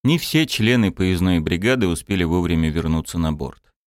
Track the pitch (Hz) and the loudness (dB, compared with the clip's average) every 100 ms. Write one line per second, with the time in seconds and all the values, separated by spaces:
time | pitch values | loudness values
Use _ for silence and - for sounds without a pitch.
0 | 127 165 - 156 156 - 110 123 101 - | 0 0 0 0 0 0 2 2 2 0
1 | 92 90 92 87 80 87 104 131 95 82 | 0 2 2 2 0 -2 0 2 0 -2
2 | - 98 85 90 85 82 80 80 80 80 | -2 -2 0 0 0 0 0 0 -2 -2
3 | 78 85 80 73 67 - _ _ | -2 -4 -2 -4 -8 -12 _ _